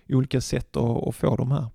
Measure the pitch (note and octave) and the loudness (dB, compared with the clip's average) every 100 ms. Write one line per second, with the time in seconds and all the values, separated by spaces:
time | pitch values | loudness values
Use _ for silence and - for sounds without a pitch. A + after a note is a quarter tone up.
0 | - C3 C3 B2+ - C3 - C#3+ A#2+ A#2 | 0 2 2 0 0 -4 -4 -2 0 0
1 | - A#2 - G#2+ B2 D3 A#2 | -2 0 0 2 0 0 -2